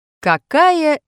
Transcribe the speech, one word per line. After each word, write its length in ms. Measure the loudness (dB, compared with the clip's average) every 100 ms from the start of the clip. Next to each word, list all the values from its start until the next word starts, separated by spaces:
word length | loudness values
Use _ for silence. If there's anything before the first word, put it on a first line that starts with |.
| _ _
Какая 800 | -4 -4 _ 0 2 2 -2 -4